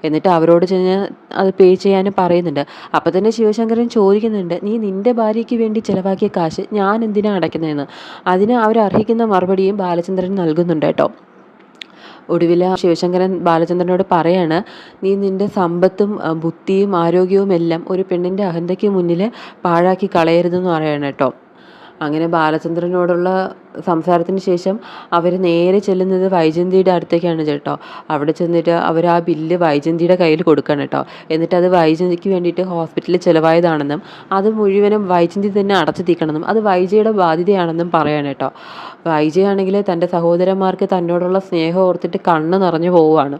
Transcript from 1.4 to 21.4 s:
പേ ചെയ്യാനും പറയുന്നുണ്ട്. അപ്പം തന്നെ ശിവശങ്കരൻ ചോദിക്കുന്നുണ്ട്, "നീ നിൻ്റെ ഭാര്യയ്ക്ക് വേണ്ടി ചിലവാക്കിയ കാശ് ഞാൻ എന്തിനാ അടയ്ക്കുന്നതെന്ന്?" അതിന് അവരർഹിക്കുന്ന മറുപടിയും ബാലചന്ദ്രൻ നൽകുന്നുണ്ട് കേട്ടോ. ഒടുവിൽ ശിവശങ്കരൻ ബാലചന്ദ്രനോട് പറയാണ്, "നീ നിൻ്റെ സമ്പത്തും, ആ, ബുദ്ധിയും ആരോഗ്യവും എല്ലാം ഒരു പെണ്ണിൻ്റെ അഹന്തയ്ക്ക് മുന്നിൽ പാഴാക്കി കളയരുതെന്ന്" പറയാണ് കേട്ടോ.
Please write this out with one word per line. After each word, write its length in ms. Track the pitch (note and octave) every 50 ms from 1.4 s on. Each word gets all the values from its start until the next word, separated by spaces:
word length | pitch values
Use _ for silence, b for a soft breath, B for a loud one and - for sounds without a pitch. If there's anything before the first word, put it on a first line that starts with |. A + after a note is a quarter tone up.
| G3 F#3+ F#3+
പേ 140 | - F#3+ F3+ F#3
ചെയ്യാനും 380 | F#3 - G3+ G3 F#3+ F#3+ G3+ G3
പറയുന്നുണ്ട്. 460 | - F#3 F3 F3 F3 F3 E3+ C#3+ C#3+ C#3+ B B B B B -
അപ്പം 180 | D#3 - E3
തന്നെ 200 | D#3+ F#3 G3+ A3
ശിവശങ്കരൻ 560 | A3 A3+ A3+ G#3+ G#3+ A3+ A3+ A3 A3+ A3+ A#3+ A#3
ചോദിക്കുന്നുണ്ട്, 640 | - A#3+ G3 F#3+ G3+ G#3+ G#3+ A3+ G#3+ G3+ F#3 E3+ E3+ F3+ -
"നീ 100 | G#3 A3
നിൻ്റെ 340 | A#3 A3 G3+ F#3+ F#3+ G3+ B3
ഭാര്യയ്ക്ക് 440 | B3 A#3 A3+ G#3+ A3 A3+ A3+ - B3
വേണ്ടി 240 | A3+ A3+ A3 G#3+ A3
ചിലവാക്കിയ 480 | A3 - G3 F#3+ F#3 G3 F#3+ F#3 G#3+
കാശ് 380 | G3+ - F#3+ E3+ D#3+ D#3+ - G3 - G#3+
ഞാൻ 240 | G#3 G3 F#3+ G#3 A3+ A#3
എന്തിനാ 320 | A3 G3+ G#3 G3+ G#3+ G3+
അടയ്ക്കുന്നതെന്ന്?" 500 | F#3 D#3+ D#3+ - E3 E3 D#3 D3+ D3 C#3 - B B B B B B B
അതിന് 260 | F#3 F#3 F#3 G3+ G#3+ B3
അവരർഹിക്കുന്ന 720 | A#3+ A3 G#3+ A3 A3+ G#3+ G3 - A3 A3 G#3+ A3+ A3+ A#3
മറുപടിയും 520 | A3 G3+ F#3 F#3 F3+ G3 F#3+ F#3+ F#3+ G#3
ബാലചന്ദ്രൻ 580 | G3+ F#3+ F3+ F3 F3 E3+ - F#3+ F#3 F#3 F3+ G3
നൽകുന്നുണ്ട് 500 | G3 F3 D#3+ D#3 E3 F3 E3+ E3 D#3 C#3+
കേട്ടോ. 220 | D#3 - - D3 - - - - _ _ - - - _ _ - _ _ - - B B B B B B B B -
ഒടുവിൽ 340 | E3 E3+ F3 E3 F3 F3 F3+ F#3 F#3+
ശിവശങ്കരൻ 580 | F3+ - F3+ E3 E3 - F3+ F3+ F#3 F#3 F#3+ F#3+
ബാലചന്ദ്രനോട് 680 | E3+ E3 F3 E3 D#3+ E3+ E3 F3 F3+ F3+ F3 F3+ F3+ F#3+ F#3
പറയാണ്, 460 | F#3 E3+ D#3 E3 F3+ F#3+ F3 D#3 D#3+ E3+ A3 B B B B B B B
"നീ 160 | - F#3+ G3
നിൻ്റെ 320 | G3 G3+ G3 F#3+ F#3+ G3+
സമ്പത്തും, 680 | G#3 - G#3 F#3 E3 E3+ F3 F3 F#3 F#3 - G#3 G3+ G#3+ - -
ആ, 80 | D#3 D#3+
ബുദ്ധിയും 600 | E3 D#3 E3 D#3+ - - - F#3+ F#3+ G3+ G3+ G3
ആരോഗ്യവും 560 | E3+ E3+ E3+ E3+ F3+ F#3 F3+ G3 G3 G3 G3 F#3
എല്ലാം 300 | E3+ E3+ E3 E3 E3 F3 -
ഒരു 160 | F#3+ F#3 F#3+ F#3
പെണ്ണിൻ്റെ 340 | F#3 F3 F3 F3+ F#3 F#3+ G3+
അഹന്തയ്ക്ക് 460 | F#3 E3 E3+ E3+ F3 F#3 F3+ - G#3
മുന്നിൽ 340 | G3 F#3 F3 E3+ E3+ E3+ F#3+ A#3 B B B B B B
പാഴാക്കി 480 | - F3+ E3+ E3+ F3 F#3 F#3 F#3 G3+ G3 -
കളയരുതെന്ന്" 540 | F#3 E3 E3 E3 F3 F3 F3 F3 F3+ F3+ F#3
പറയാണ് 360 | E3+ D#3 D#3 D#3 D3 D3 D3
കേട്ടോ. 240 | C#3+ C3+ - C#3 B2+ - -